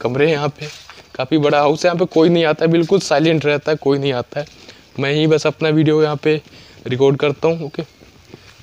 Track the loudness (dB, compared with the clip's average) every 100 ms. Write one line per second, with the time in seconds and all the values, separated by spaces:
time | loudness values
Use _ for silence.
0 | -6 -2 0 0 -4 -8 -14 -18 -20 -20
1 | -16 -10 -2 0 2 2 2 2 0 0
2 | 0 2 4 4 0 0 0 0 2 0
3 | 0 0 2 0 0 -2 -2 -4 -2 -2
4 | -2 -4 -6 -10 -12 -14 -20 -20 -16 -6
5 | -4 0 2 2 0 -2 0 2 2 2
6 | 0 0 -2 -2 -4 -20 -20 -16 -6 0
7 | 2 2 -2 0 -2 -2 -6 -10 -12 _
8 | -20 -20 -20 -20 -20 -20